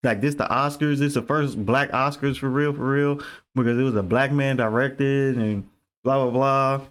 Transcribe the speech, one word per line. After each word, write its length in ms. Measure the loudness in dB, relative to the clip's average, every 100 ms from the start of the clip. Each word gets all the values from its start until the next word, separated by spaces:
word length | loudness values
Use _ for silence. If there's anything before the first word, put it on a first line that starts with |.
Like, 200 | 0 0
this 120 | -2
the 100 | -2 -2
Oscars. 500 | 0 -2 -2 -2 0
This 160 | 0
the 80 | -2
first 420 | -2 -2 0 -2 0
black 240 | 0 0
Oscars 480 | 0 -2 -2 -4 -2
for 100 | -2
real, 240 | 0 0
for 180 | -2 0
real. 300 | 2 0 -2 -8 -18 _
Because 240 | 0 2 2
it 40 |
was 120 | 2 0
a 60 |
black 300 | 0 0 2
man 240 | 2 0 0
directed 800 | 0 0 -2 0 0 2 0 0
and 320 | 0 -2 -6 _ _ _
blah, 180 | 0 0
blah, 60 | 2
blah. 560 | 2 2 2 2 -2 -6